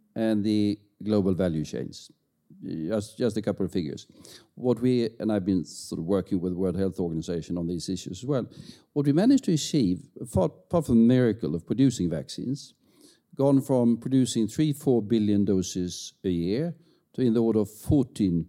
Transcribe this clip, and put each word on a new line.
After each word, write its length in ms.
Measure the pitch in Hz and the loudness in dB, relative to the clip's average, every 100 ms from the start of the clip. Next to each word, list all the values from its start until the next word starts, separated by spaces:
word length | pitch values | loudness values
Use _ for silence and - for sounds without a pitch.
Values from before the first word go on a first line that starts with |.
| _ - | _ -4
and 260 | 113 107 | -2 0
the 340 | 104 107 104 101 _ _ | 0 2 0 -2 _ _
global 320 | 101 107 95 | -2 0 2
value 300 | 90 92 80 | 0 0 -2
chains. 480 | 76 - - - - - _ _ _ 190 | -4 -8 -10 -12 -20 -20 _ _ _ -16
Just, 560 | - 80 80 107 101 - | -12 -8 -4 -4 -6 -4
just 200 | 123 107 | -2 -2
a 40 | |
couple 240 | 107 98 92 | -4 -4 -4
of 60 | |
figures. 340 | 101 76 - - - - - _ - | -4 -6 -8 -16 -20 -20 -20 _ -6
What 260 | 123 120 | -2 0
we, 300 | 123 123 113 - | 2 0 -2 -4
and 100 | 107 | -2
I've 140 | 104 92 | -2 0
been 180 | 92 | -2
sort 360 | 76 - - 85 | -2 -12 -12 -10
of 60 | 82 | -2
working 340 | 98 92 95 | -2 -2 -4
with 100 | 87 | -4
the 80 | 87 | -2
World 160 | 95 87 | -2 -2
Health 240 | 95 87 | -4 -4
Organization 580 | 87 80 80 85 78 87 | -4 -4 -4 -6 -4 -6
on 100 | 85 | -4
these 200 | 87 80 | -6 -6
issues 340 | 87 - 95 | -8 -8 -12
as 40 | 120 | -4
well, 200 | 143 - - - - _ | -4 -4 -12 -20 -20 _
what 140 | 147 147 | -2 2
we 80 | |
managed 320 | 143 226 269 - | 4 4 4 2
to 80 | |
achieve, 560 | 156 - 160 101 90 - - | -2 0 0 0 -2 -6 -16
apart, 320 | 117 - - - _ | -4 0 0 -4 _
apart 200 | 175 139 | -2 2
from 80 | 117 | 4
the 120 | 117 | 6
miracle 480 | 127 120 104 71 82 | 6 4 2 -2 -4
of 100 | - | -4
producing 440 | 110 135 117 87 | 2 2 2 -2
vaccines, 640 | 78 69 - - 139 - _ _ _ - _ _ | -2 -8 -8 -6 -6 -10 _ _ _ -20 _ _
gone 280 | - 139 135 | 0 4 4
from 340 | 131 131 117 113 | 4 2 4 2
producing 500 | 127 131 123 117 107 | 0 0 0 0 -2
three, 240 | - 156 | 0 0
four 280 | 139 - 120 | 0 2 2
billion 440 | 104 117 104 101 101 | 2 2 4 2 2
doses 640 | 95 90 95 90 - - _ 98 | 2 0 -4 -6 -6 -14 _ -4
a 40 | |
year 460 | 87 85 110 170 165 _ _ _ | -2 0 -2 -4 -8 _ _ _
to 80 | - | -2
in 120 | 131 | 2
the 80 | 113 | 2
order 180 | 113 110 | 2 2
of 120 | 101 | 0
fourteen 720 | - - 151 120 - 101 85 | -6 0 2 2 0 0 0